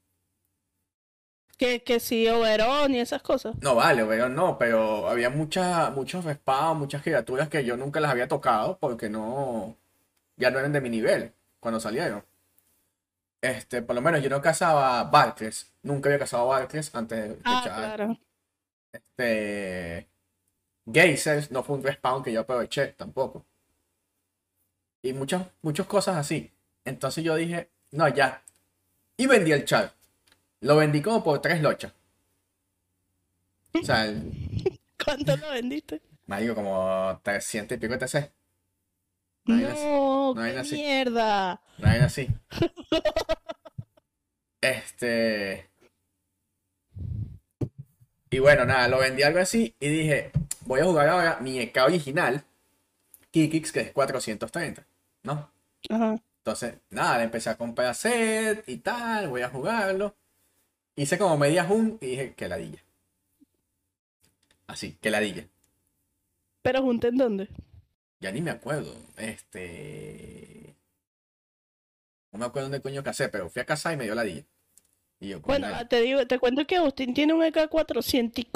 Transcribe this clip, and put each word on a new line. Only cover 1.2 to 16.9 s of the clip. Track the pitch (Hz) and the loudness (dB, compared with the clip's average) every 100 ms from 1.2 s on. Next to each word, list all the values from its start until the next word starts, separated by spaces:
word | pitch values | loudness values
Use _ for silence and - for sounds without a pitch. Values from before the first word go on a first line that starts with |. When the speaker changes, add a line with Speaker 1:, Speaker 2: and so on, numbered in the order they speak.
| _ _ _ - | _ _ _ -4
Speaker 1:
Que, | 247 240 | -2 -2
que | - 233 | 0 -2
sí, | - 233 226 | 0 2 2
Oberón | 233 226 214 226 285 285 | 4 4 4 2 2 2
y | 254 | 2
esas | 240 269 | -2 -4
cosas. | - 262 - - | -2 -2 -2 -4
Speaker 2:
No, | - | 0
vale, | 117 156 131 | 4 4 4
Oberón | 110 110 127 135 | 2 2 2 2
no, | 180 - | 0 2
pero | 120 113 110 107 104 | 2 4 2 0 0
había | 120 120 | 0 0
mucha, | 147 156 185 180 165 139 | 0 -2 0 0 2 0
muchos | 135 127 185 | -2 -6 -6
respawn, | 165 143 - 123 160 156 | -6 -4 0 2 2 0
muchas | 143 147 | -2 -4
criaturas | 165 151 - 127 156 | 0 0 0 -2 0
que | 160 120 | 0 -2
yo | 123 | -2
nunca | 139 156 | -4 0
las | 151 | 2
había | 123 123 | 2 0
tocado | 143 131 113 92 185 | 2 4 2 2 -2
porque | 143 117 107 | -2 -2 -4
no, | 110 107 135 135 113 101 - _ _ _ _ _ - | -4 -4 -4 -4 -4 -6 -12 _ _ _ _ _ -2
ya | 123 | 0
no | 131 | 2
eran | 139 | 0
de | 147 | 0
mi | 123 | 0
nivel | 113 135 185 - - _ _ | 0 2 2 0 -12 _ _
cuando | 117 113 | -6 -4
salieron. | 110 120 160 104 - _ _ _ _ _ _ _ _ _ _ _ | -4 -4 -4 -6 -10 _ _ _ _ _ _ _ _ _ _ _
Este, | 127 120 - 123 | -4 -4 -6 -6
por | 117 123 | -2 0
lo | |
menos | 156 156 | 2 2
yo | 139 | 2
no | - | 0
cazaba | 170 156 170 151 131 123 113 | 2 2 4 4 4 2 4
Valkyries, | 147 - - 110 - - _ | 4 4 0 -8 -8 -14 _
nunca | 135 143 139 | -6 -2 2
había | 143 | 2
cazado | 135 147 151 | 0 0 2
Valkyries | 135 - 151 151 | 0 -2 -6 -6